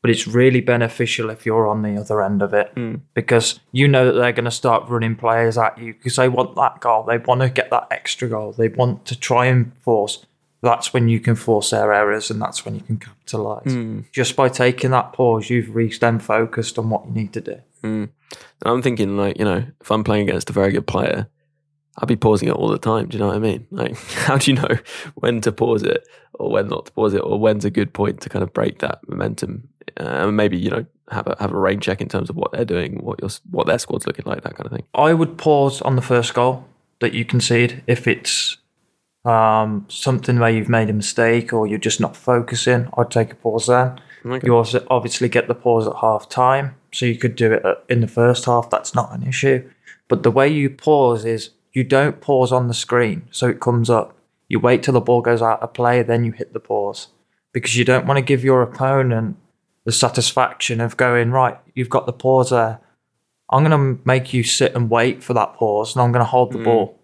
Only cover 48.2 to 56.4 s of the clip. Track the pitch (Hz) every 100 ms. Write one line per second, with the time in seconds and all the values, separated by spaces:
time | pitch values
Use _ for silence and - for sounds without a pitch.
48.2 | 120 123 - 120 117 - - - - 120
49.2 | 123 127 139 131 - _ - - _ 113
50.2 | - 117 139 151 139 135 - 151 131 117
51.2 | 110 113 - _ _ 131 127 135 139 -
52.2 | - 135 123 127 123 117 - 123 117 87
53.2 | - - 123 - - 120 113 113 - -
54.2 | _ _ _ 107 120 123 123 127 113 123
55.2 | 120 117 113 110 117 - 120 123 113 117
56.2 | 117 113